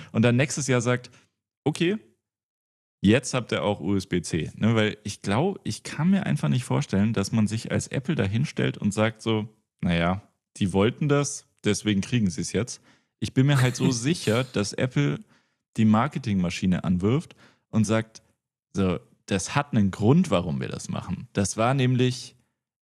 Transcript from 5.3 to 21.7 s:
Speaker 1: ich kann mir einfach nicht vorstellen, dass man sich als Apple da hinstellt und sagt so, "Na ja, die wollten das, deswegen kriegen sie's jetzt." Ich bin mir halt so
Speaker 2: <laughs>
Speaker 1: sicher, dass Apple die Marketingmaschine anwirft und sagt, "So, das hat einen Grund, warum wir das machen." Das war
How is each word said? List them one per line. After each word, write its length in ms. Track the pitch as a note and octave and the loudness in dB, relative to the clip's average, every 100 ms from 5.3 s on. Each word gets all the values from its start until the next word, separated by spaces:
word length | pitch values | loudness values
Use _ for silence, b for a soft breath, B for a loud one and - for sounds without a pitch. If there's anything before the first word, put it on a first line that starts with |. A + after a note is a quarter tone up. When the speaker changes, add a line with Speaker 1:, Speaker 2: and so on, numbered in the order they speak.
| G#2 F#3+ - | -2 -2 -4
Speaker 1:
ich 220 | - G#2+ | -8 -10
kann 260 | - - E3+ | -10 -2 2
mir 160 | G3 - | 2 0
einfach 220 | D3+ D3 | -2 0
nicht 160 | B2+ | -2
vorstellen, 480 | - C3 - G2 A2 | 0 -4 0 0 0
dass 180 | G#2 G2 | 0 -2
man 160 | A2+ G#2 | 0 0
sich 240 | A2+ - | -2 -4
als 160 | G#2 - | -4 -4
Apple 300 | C#3 - D3 | -6 -2 -2
da 80 | |
hinstellt 520 | G2 A2 C#3 - C3 - | 0 -2 -2 -2 -2 -2
und 140 | G2+ | -2
sagt 300 | G#2+ A2 - | 0 0 0
so, 340 | A#2 A2 G#2+ _ _ - | -2 -2 -2 _ _ -6
"Na 140 | F2 | -2
ja, 280 | E2+ E2+ G2 - _ _ - | 0 0 -2 -6 _ _ -4
die 160 | G2 | -2
wollten 360 | F#2+ A2 - D3 | 2 2 2 0
das, 380 | C#3+ C#3+ - - _ | 0 0 -6 -16 _
deswegen 360 | G#2+ G2 G#2+ G2 | -2 -2 0 0
kriegen 280 | - A#2+ G2 | 0 0 0
sie's 220 | E2+ E2+ | -2 -4
jetzt." 300 | F#2 A#2 - b b b b | -2 -4 -8 b b b b
Ich 140 | - | -4
bin 120 | C3 C#3 | 2 4
mir 140 | C#3 | 4
halt 160 | B2+ B2 | 2 2
so 160 | B2+ | 0
Speaker 2:
<laughs> 0 | |
Speaker 1:
sicher, 500 | A#2 C3 F3+ - A2+ | 0 -2 -2 0 0
dass 280 | C3 G2+ G2+ | 0 -2 -4
Apple 480 | - B2+ D3 C#3+ D3+ - b b b b - | -2 -2 0 -2 -2 -10 b b b b 2
die 80 | |
Marketingmaschine 1000 | A2 G#2+ C#3 D#3 B2 G2 F2 - F#2+ F2 | 4 4 2 -2 -2 0 0 0 0 0
anwirft 540 | - F2+ G2+ C#3+ - - b b b | 0 0 2 0 -2 -16 b b b
und 160 | A2 | 0
sagt, 380 | G#2 A2+ - - _ _ _ _ _ | 2 0 -2 -12 _ _ _ _ _
"So, 240 | F#2+ F#2 E2 - _ - | -2 0 -2 -6 _ -4
das 280 | G2 - | -4 -2
hat 180 | C#3+ - | -2 0
einen 200 | A2 G2 | 0 0
Grund, 380 | - A2 E3 F#3+ | 2 4 4 4
warum 300 | F2+ F2 C2+ | 0 0 -4
wir 80 | A1+ | -6
das 200 | - - | -8 -8
machen." 400 | - - F2+ - | -8 -8 -10 -6
Das 220 | - C#3 - | -2 -2 0
war 180 | A#2+ | 0